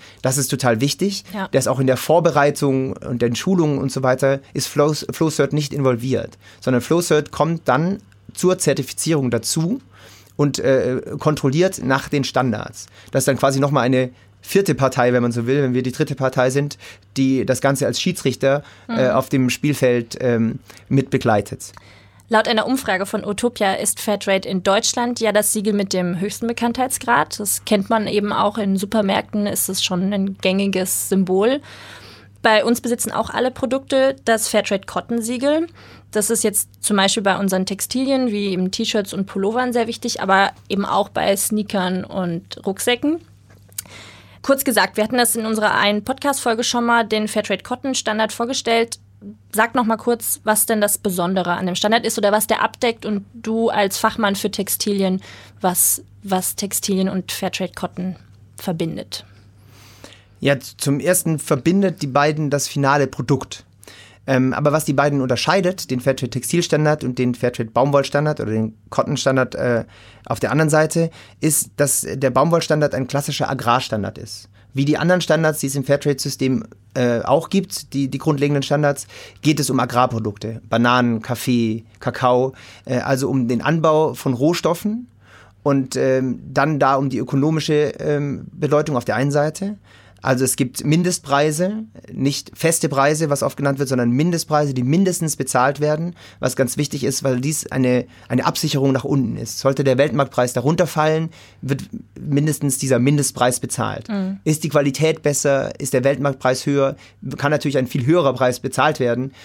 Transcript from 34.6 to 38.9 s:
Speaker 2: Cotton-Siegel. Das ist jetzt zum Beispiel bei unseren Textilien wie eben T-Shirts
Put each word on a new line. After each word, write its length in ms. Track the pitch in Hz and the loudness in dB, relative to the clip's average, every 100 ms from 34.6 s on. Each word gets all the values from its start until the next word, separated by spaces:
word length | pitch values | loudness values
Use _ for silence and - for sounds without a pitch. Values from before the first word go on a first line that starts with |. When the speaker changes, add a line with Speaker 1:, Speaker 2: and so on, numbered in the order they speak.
| - 196 - | 0 -4 -4
Speaker 2:
Cotton-Siegel. 840 | 175 - 233 220 247 277 311 339 - - - - | -8 -4 -4 -4 -2 0 0 -2 -8 -20 -20 -6
Das 180 | 214 208 | -2 0
ist 140 | 226 | 0
jetzt 260 | 214 208 - - | 0 -2 -6 -8
zum 140 | - 202 | -2 2
Beispiel 260 | 196 226 | 2 2
bei 120 | 196 185 | 0 0
unseren 280 | 196 185 185 | 0 0 -2
Textilien 640 | 196 - 254 269 269 247 | -6 -6 -4 0 0 0
wie 180 | 208 202 | -2 -2
eben 200 | 185 185 | -2 -2
T-Shirts 420 | - 226 | -2 -2